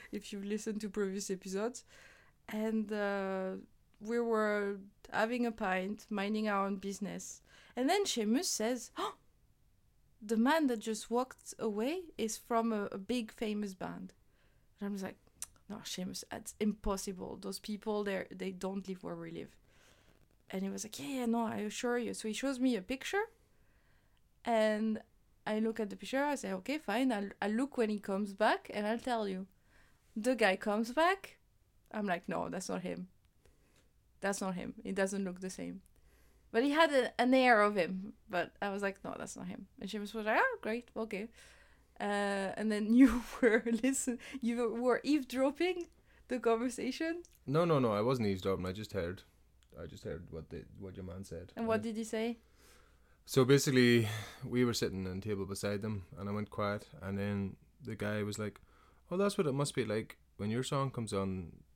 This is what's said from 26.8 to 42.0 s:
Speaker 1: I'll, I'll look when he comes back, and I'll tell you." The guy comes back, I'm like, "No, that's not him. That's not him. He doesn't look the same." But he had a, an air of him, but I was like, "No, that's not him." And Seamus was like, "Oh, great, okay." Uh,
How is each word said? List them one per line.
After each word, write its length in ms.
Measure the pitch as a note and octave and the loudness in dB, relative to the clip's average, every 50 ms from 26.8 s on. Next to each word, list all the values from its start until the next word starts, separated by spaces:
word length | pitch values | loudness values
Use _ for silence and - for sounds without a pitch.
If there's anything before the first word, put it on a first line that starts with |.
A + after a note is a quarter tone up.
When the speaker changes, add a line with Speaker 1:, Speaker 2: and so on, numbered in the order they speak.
| - - G3+ B3 C4+ C4 A#3+ | -2 -2 0 2 2 2 2
Speaker 1:
I'll, 160 | G3+ G3+ G3 - - | 0 -2 -6 -6 -4
I'll 80 | - G3+ | -2 -2
look 260 | G#3+ A3+ C4+ C#4 - - | 0 0 -2 -2 0 0
when 120 | A#3 G#3+ | 0 0
he 100 | G#3+ G#3 | 0 -2
comes 340 | G#3 - G3 F#3+ G#3+ G3+ G3 | -2 -2 -2 -2 -2 -4 0
back, 360 | - G#3+ A#3+ D#4+ G4 - - - | 2 2 4 4 2 -2 -6 -6
and 120 | G#3 G#3 | -4 -2
I'll 140 | G#3 A3+ A#3 | -2 -2 -2
tell 260 | A#3 C4 A#3+ A3+ G#3+ G3+ | -2 -2 -2 0 -2 -2
you." 200 | F#3+ F#3 G3 - _ _ _ _ _ - - _ _ _ _ _ _ A3+ | -4 -6 -8 -12 _ _ _ _ _ -20 -20 _ _ _ _ _ _ -2
The 180 | G#3 B3 C4 | 0 2 4
guy 220 | A3 A3 G3 F#3 F#3 | 4 4 4 4 2
comes 340 | - G#3+ G3+ G#3+ A#3 A3+ | 0 0 0 0 0 0
back, 460 | B3 D#4 D#4+ F4 G4 F#4+ - - - - _ _ _ _ _ _ _ _ _ _ - | 2 4 4 4 4 0 -4 -12 -18 -20 _ _ _ _ _ _ _ _ _ _ -6
I'm 120 | - G3+ | -4 0
like, 220 | G3+ F3 F3 - - | 0 0 -2 -2 -4
"No, 220 | F3 E3+ - - | -4 -4 -2 -4
that's 200 | - F#3+ F#3 - | -4 -6 -4 -4
not 120 | F#3+ F3+ | -4 -4
him. 260 | F3 F3+ F3 F3+ F3+ F#3 _ _ _ _ _ _ _ _ _ _ _ _ _ _ _ _ _ _ _ _ _ _ | -4 -6 -6 -6 -8 -12 _ _ _ _ _ _ _ _ _ _ _ _ _ _ _ _ _ _ _ _ _ _
That's 200 | - F#3+ G3 - | -4 -2 -2 -2
not 140 | G3+ F#3+ F#3 | -2 -4 -4
him. 180 | F3+ - - - A3 - | -4 -6 -6 -8 -8 -8
He 80 | F#3+ | -6
doesn't 320 | G3 G3 F#3+ F#3+ G3+ G3 G3 | -2 0 0 0 0 -2 -4
look 160 | F#3 F3+ F3+ | -4 -6 -6
the 80 | F#3 F#3 | -8 -10
same." 300 | - - F3+ F3 F3 F#3+ - - _ - - - - _ - - - _ _ _ | -8 -8 -8 -10 -10 -12 -14 -20 _ -20 -20 -20 -20 _ -20 -20 -20 _ _ _
But 120 | - A3+ B3+ | 0 2 2
he 80 | C#4+ | 4
had 200 | C#4+ D#4 E4 D#4+ C#4+ | 6 6 6 6 6
a, 280 | C4 A#3+ - - - | 4 4 4 2 2
an 120 | A#3+ B3+ C4 | 4 6 6
air 280 | C4 B3+ B3+ A#3+ G#3 | 8 8 8 8 8
of 140 | G#3 G#3 G#3 | 8 6 4
him, 380 | G3+ E3 D#3+ F#3+ F#3 F#3+ G#3+ - - _ - | 2 2 0 -2 -4 -8 -10 -14 -16 _ -4
but 240 | - F3 E3 - - - | -2 -2 -2 -2 -4 -4
I 80 | - G3+ | -4 -4
was 120 | G3 G3+ | -2 0
like, 220 | G3+ G3 F#3+ - - | -2 -2 -2 -4 -8
"No, 100 | - - - | -10 -8 -8
that's 160 | - - - | -8 -10 -10
not 120 | - - F3+ | -10 -10 -10
him." 200 | G3+ - G3 - _ - | -10 -10 -12 -16 _ -12
And 100 | - F#3+ | -10 -8
Seamus 240 | G#3+ G#3+ G3+ G3+ - | -6 -6 -8 -6 -6
was 100 | A3+ G#3+ | -4 -2
like, 140 | G#3+ A3+ D#4 | 2 4 4
"Oh, 160 | A#4 C5+ B4 G4+ | 4 4 0 -2
great, 280 | - A3 A3 A#3+ A#3+ - - | -4 -4 -4 -4 -6 -8 -8
okay." 320 | - A3 A3 A3 F#3 G#3 A#3+ - - - - - - - - - - _ _ _ | -8 -6 -4 -6 -6 -8 -10 -12 -18 -20 -20 -20 -20 -20 -20 -20 -20 _ _ _
Uh, 540 | - | -6